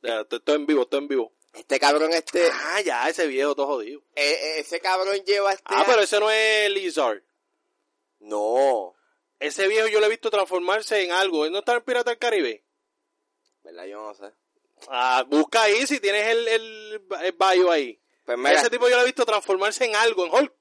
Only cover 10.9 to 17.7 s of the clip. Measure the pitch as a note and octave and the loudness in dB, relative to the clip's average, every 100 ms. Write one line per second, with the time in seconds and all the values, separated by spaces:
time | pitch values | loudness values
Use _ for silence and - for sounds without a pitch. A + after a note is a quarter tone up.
10.9 | G#3+ F3+ F3 G3 E3 D#3 F#3 G3+ A#3+ A#3 | -2 0 0 0 0 -2 -4 -2 -2 0
11.9 | B3 A#3+ A#3 A#3+ G#3+ C3+ G#2+ _ _ _ | -2 -2 -2 -2 0 -2 -4 _ _ _
12.9 | _ _ _ _ _ _ _ D#2+ E2+ F#2 | _ _ _ _ _ _ _ -20 -18 -16
13.9 | G#2 G#2+ G2 G2 _ _ _ _ _ - | -14 -16 -16 -20 _ _ _ _ _ -10
14.9 | C3 B2+ B2+ B2+ D3 D3+ A3+ A3 G#3 C#4 | -2 0 0 2 0 2 2 4 2 0
15.9 | C#4+ G3 G3+ G#3+ A#3 A#3 A3+ A3 A3 G#3+ | -2 0 0 0 0 0 -2 -2 -16 -14
16.9 | G#3+ F#3+ F#3+ F3 F3 F#3+ F#3 F#3 | -14 _ -6 -6 0 2 4 4